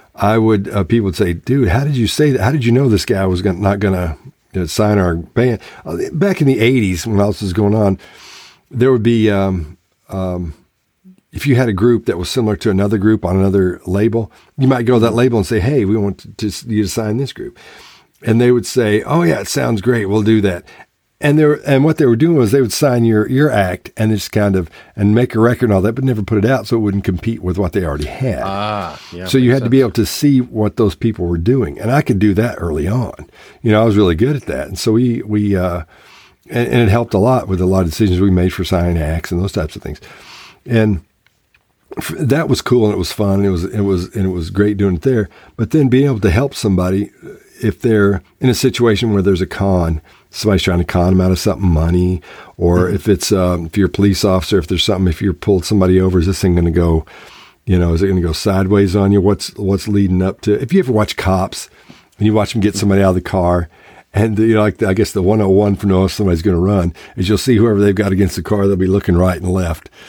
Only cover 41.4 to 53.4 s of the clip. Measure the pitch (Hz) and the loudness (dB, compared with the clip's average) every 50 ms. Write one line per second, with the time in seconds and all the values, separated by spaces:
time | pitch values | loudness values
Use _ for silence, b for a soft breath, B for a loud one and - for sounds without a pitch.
41.4 | _ _ _ _ _ _ _ _ _ - - - - - 160 - 151 113 139 160 | _ _ _ _ _ _ _ _ _ -16 -12 -12 -10 -10 -6 -4 -2 0 0 0
42.4 | 160 139 123 - - - 123 120 110 104 101 95 87 - - - 104 98 98 98 | 0 0 -2 -2 0 0 2 2 2 2 0 -2 -4 -4 -4 -2 -2 0 0 2
43.4 | 101 98 92 82 90 - - 104 101 98 95 87 90 - - 104 95 92 90 87 | 0 0 0 -2 -4 -4 -4 -2 0 0 0 -2 -4 -6 -4 -4 -4 -2 -2 -4
44.4 | 80 90 95 101 104 104 104 98 101 98 90 82 - 135 127 110 101 B B B | -6 -4 -2 0 0 0 0 0 0 0 0 0 -2 0 0 0 -2 B B B
45.4 | B B B - 110 - - 156 139 123 123 131 143 139 127 101 104 101 85 120 | B B B -6 -4 0 2 2 2 4 4 2 2 2 0 0 0 2 2 2
46.4 | 143 139 - - - 104 95 90 90 92 95 101 101 - _ _ - - - - | 0 -2 -4 -4 -2 0 0 0 0 0 0 -2 -4 -6 _ _ -20 -20 -20 -20
47.4 | _ _ - - - 107 - - - 120 110 104 101 98 98 92 - _ _ - | _ _ -12 -6 -4 -4 -2 -2 0 2 2 4 4 2 0 -2 -6 _ _ -2
48.4 | - 131 113 - - 123 - - 120 113 104 92 120 113 104 98 90 101 95 90 | 0 0 0 2 0 -2 0 2 2 2 2 0 0 0 0 0 2 2 0 0
49.4 | 92 - - - 98 98 92 90 82 82 82 78 b b b b b b - - | -2 -4 -4 -2 -2 0 0 0 0 0 -2 -4 b b b b b b -12 -4
50.4 | - 107 98 92 - 95 87 87 85 - - 90 87 92 92 92 92 92 92 - | 0 0 0 2 0 0 0 0 -2 0 0 0 2 2 2 2 2 2 0 0
51.4 | - 107 90 - 90 87 82 78 80 85 90 90 90 90 92 85 B B B B | 0 -2 -2 0 0 2 2 2 2 2 2 0 0 0 -2 -4 B B B B
52.4 | B B B - 90 85 87 90 90 90 101 95 - 110 98 90 - - 104 95 | B B B -2 0 2 2 2 2 0 -2 -2 0 0 0 0 0 0 0 0